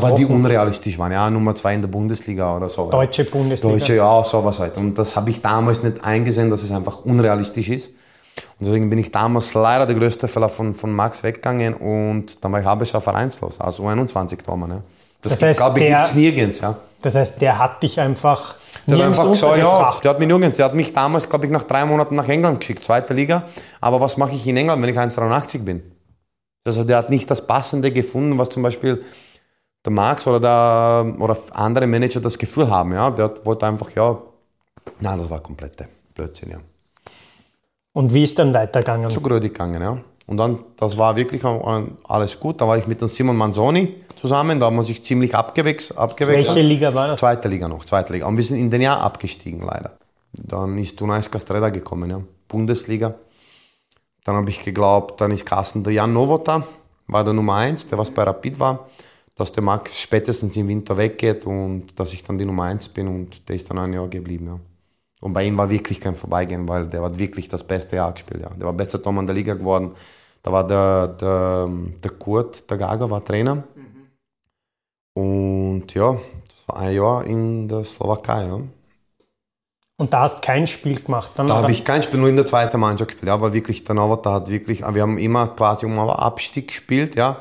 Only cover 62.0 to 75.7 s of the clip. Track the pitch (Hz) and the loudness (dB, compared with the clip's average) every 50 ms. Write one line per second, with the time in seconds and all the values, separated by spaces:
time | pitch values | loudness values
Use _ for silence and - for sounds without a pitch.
62 | 95 87 90 90 - - 101 95 98 98 95 90 87 87 98 104 - - - - | -8 -8 -8 -12 -10 -8 -6 -6 -4 -4 -4 -4 -4 -4 -4 -6 -8 -10 -10 -8
63 | 98 95 92 92 90 90 - - _ - - 92 - - 95 95 92 92 90 92 | -6 -6 -6 -8 -10 -12 -16 -20 _ -10 -10 -10 -8 -8 -6 -6 -4 -4 -4 -6
64 | 90 90 92 92 87 87 87 85 85 85 87 90 87 - _ _ _ _ _ _ | -6 -8 -8 -10 -10 -10 -10 -10 -10 -10 -12 -14 -16 -18 _ _ _ _ _ _
65 | _ _ _ - - 98 92 95 98 104 104 101 101 98 104 101 - - 98 - | _ _ _ -12 -8 -6 -2 -2 0 0 0 0 0 2 0 -2 -2 -4 -8 -6
66 | - 95 87 - - 90 87 90 90 90 87 87 90 85 87 90 85 85 87 85 | -4 -6 -6 -6 -8 -4 -2 -2 -2 -2 -4 -6 -6 -4 -4 -4 -4 -4 -6 -6
67 | 85 87 87 90 101 92 - 101 87 - - 85 - - 95 92 90 - - 90 | -6 -6 -4 -4 -6 -6 -6 -10 -12 -10 -10 -10 -6 -6 -6 -6 -6 -6 -4 -4
68 | 90 87 90 - - - - 82 85 87 90 92 90 87 87 87 98 92 - 95 | -4 -4 -4 -8 -14 -14 -12 -12 -12 -12 -12 -8 -8 -6 -4 -4 -6 -6 -6 -6
69 | - 101 101 98 95 92 95 98 101 104 101 92 95 95 95 92 92 90 - - | -4 -2 -2 -2 -2 -2 -2 -4 -2 -4 -6 -4 -2 0 0 0 0 -4 -10 -14
70 | - - - - _ _ _ _ - 90 92 95 95 92 101 98 98 98 95 95 | -20 -20 -20 -20 _ _ _ _ -6 0 0 0 2 2 2 2 4 4 4 2
71 | 92 87 87 87 92 95 95 92 92 92 92 92 90 90 90 87 87 85 85 - | 0 -2 -4 -6 -4 -2 0 0 0 0 -2 -2 -2 -4 -4 -6 -8 -10 -10 -8
72 | - 101 - - - 101 104 113 120 120 - - - - - 98 98 92 104 110 | -10 -10 -10 -10 -6 -2 -2 -2 -2 -2 -8 -16 -10 -8 -6 -4 -4 -4 -2 -2
73 | 123 113 104 104 - - - 104 113 131 139 147 139 - _ 143 135 117 107 135 | -2 -2 -4 -4 -4 -2 -2 0 0 0 -2 -4 -6 -12 _ -20 -20 -20 -20 -20
74 | 135 135 _ _ _ _ _ _ _ _ _ _ _ _ _ _ _ _ _ _ | -20 _ _ _ _ _ _ _ _ _ _ _ _ _ _ _ _ _ _ _
75 | _ _ - 95 95 98 98 98 95 98 95 95 95 95 | _ _ -6 -4 -2 -2 0 0 0 0 -2 -2 -2 -2